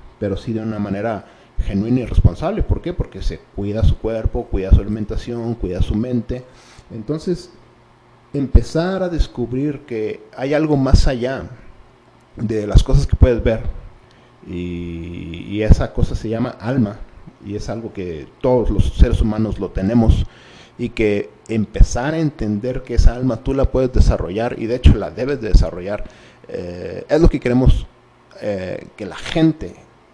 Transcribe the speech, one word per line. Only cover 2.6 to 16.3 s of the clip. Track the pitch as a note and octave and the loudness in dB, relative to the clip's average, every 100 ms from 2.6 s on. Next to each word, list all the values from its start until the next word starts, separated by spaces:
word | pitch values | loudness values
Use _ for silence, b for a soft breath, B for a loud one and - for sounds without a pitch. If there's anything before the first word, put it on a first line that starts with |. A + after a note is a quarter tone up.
¿Por | - - | -2 -2
qué? | E3+ | -2
Porque | F3 - F#2+ | -6 -6 -6
se | - - - | -4 -4 -8
cuida | - G2+ G#2+ | -6 -4 0
su | A2 - | 2 2
cuerpo, | A2 A2+ A2 B2 - | -2 -4 -2 -4 -4
cuida | G2 F#2+ | -4 6
su | F#2+ | 6
alimentación, | G#2 G#2+ G#2 F#2 - A#2+ A#2 | 6 -4 -4 -6 -6 -6 -4
cuida | A#2 F#2 F2+ | -4 -4 -2
su | - | -2
mente. | G#2+ B2 B2 A2 B2 - B B B - | -2 -2 -2 -4 -8 -12 B B B -16
Entonces, | B2 A2 D#3 F#3 E3+ - - - _ _ _ _ _ _ | -12 -8 -6 -4 -6 -8 -20 -20 _ _ _ _ _ _
empezar | D3 C3 - - D#3+ F3+ F#3+ | -6 2 4 4 0 -2 -2
a | F3+ | -2
descubrir | D#3+ - - A#2+ C3 D3 - - | -2 -4 -4 -6 -2 -4 -6 -8
que | A2+ G#2+ G#2+ - - | -6 -4 -6 -14 -10
hay | C3+ | -2
algo | D3 D#3 C#3+ | 0 2 2
más | C3 - D#3 | 6 6 6
allá | B2+ B2 C3 E2+ B2 - - - _ _ _ _ | 2 -2 -4 -10 -14 -20 -20 -20 _ _ _ _
de | - A2+ A2 G#2 | -8 -4 -2 2
las | G2+ | 4
cosas | - C#3+ - | 6 4 2
que | |
puedes | - C3 A#2 | 4 4 4
ver, | A#2 A2 - - - B B B B _ - | 2 0 -2 -8 -12 B B B B _ -12
y, | F2+ F2 F2 F2 E2+ E2+ F2 F2 E2 - | -8 -6 -6 -8 -10 -10 -12 -12 -12 -8
y | G2+ | 0
esa | G#2+ - - | 4 4 4
cosa | - - | -2 -2
se | - | -2
llama | A2 | -4